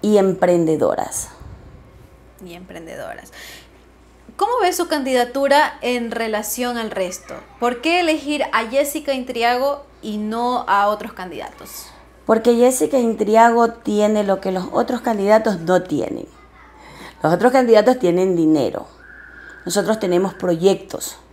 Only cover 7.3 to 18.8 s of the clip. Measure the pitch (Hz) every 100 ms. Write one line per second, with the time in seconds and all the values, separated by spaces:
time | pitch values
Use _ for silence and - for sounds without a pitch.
7.3 | - - - 240 247 311 349 349 311 277
8.3 | 294 - 226 226 262 294 311 302 269 247
9.3 | 247 233 247 277 285 - - 220 208 214
10.3 | 220 240 247 - 202 208 208 208 - 180
11.3 | 143 - - - - - - - - -
12.3 | 220 226 233 247 262 311 277 233 220 208
13.3 | 220 233 233 233 233 - 208 208 214 202
14.3 | 190 190 185 185 - 226 247 247 214 196
15.3 | 214 220 190 165 185 180 - - 57 -
16.3 | - - - - - - - - - 151
17.3 | 170 240 262 247 220 208 254 202 175 190
18.3 | 170 156 156 113 -